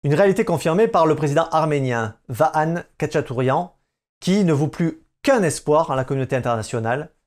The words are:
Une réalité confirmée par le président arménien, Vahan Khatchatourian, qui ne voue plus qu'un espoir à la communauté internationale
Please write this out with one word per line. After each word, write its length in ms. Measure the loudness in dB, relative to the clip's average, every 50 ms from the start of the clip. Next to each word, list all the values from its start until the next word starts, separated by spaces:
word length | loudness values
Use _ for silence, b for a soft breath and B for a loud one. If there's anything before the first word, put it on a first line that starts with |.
| 0
Une 120 | 0 2
réalité 300 | 4 4 4 4 2 0
confirmée 420 | 0 -2 0 0 0 2 2 2
par 180 | 2 2 2 2
le 100 | 2 2
président 320 | 0 0 0 0 0 0 2
arménien, 640 | 0 0 0 2 0 0 0 0 -2 -2 -2 -4 -8 _ _
Vahan 560 | -12 -2 0 0 0 2 0 0 0 -2 -4 -8 _ _
Khatchatourian, 760 | _ -6 -2 -2 -4 -4 -2 -4 -2 0 0 0 0 -2 -6 _ _ _ _ _ _ _ _ _ _
qui 240 | -2 0 2 4 4
ne 80 | 4 2
voue 140 | 2 0
plus 360 | -2 -2 -2 -2 -2 -2 -6 _ _ _ _
qu'un 220 | 0 2 2 2 2
espoir 480 | 0 -2 -4 0 2 2 2 2 0
à 40 | -2
la 100 | -4 -2
communauté 300 | -2 -4 -4 -2 -2 -4
internationale 760 | -2 -2 -2 -2 -2 -4 -6 -6 -4 -2 -2 -4 -4 -6 -12 _ _ _